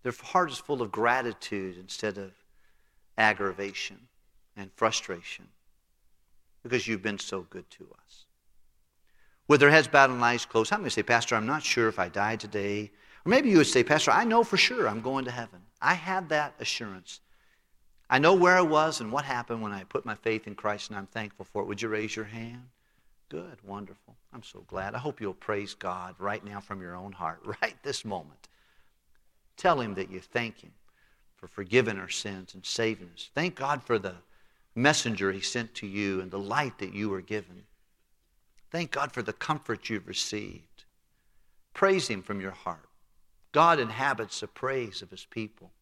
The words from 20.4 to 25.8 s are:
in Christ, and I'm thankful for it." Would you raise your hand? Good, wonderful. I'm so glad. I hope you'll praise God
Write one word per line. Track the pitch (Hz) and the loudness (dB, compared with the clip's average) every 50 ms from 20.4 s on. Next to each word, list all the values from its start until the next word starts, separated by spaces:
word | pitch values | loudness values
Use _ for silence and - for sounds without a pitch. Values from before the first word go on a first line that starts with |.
| - 107 | -4 -10
in | 101 | -16
Christ, | - - 107 104 104 - - | -6 -4 -4 -4 -4 -6 -10
and | 110 101 | -10 -12
I'm | 98 - | -12 -10
thankful | _ 113 107 104 - _ 95 | _ -8 -8 -8 -10 _ -18
for | - - 104 | -8 -6 -6
it." | 92 | -4
Would | 92 104 101 | -4 -6 -6
you | 113 113 | -4 -4
raise | 107 107 107 107 - | -2 -2 -4 -4 -6
your | 110 110 | -8 -10
hand? | 101 110 113 113 117 120 123 127 127 _ _ _ _ _ _ _ _ _ _ _ _ | -10 -10 -12 -12 -12 -14 -16 -20 -20 _ _ _ _ _ _ _ _ _ _ _ _
Good, | 143 156 180 180 139 98 _ | -14 -12 -12 -14 -18 -20 _
wonderful. | 98 98 101 104 92 95 _ _ - 117 _ _ _ | -14 -12 -12 -12 -14 -18 _ _ -20 -20 _ _ _
I'm | - 123 110 | -20 -20 -20
so | - - 101 92 _ | -18 -20 -20 -20 _
glad. | 92 95 95 101 113 | -8 -8 -8 -6 -8
I | 120 | -6
hope | 127 151 139 - | -8 -8 -8 -6
you'll | 110 98 90 | -8 -8 -8
praise | - - - 107 101 104 98 - | -8 -6 -4 -4 -4 -4 -8 -12
God | _ | _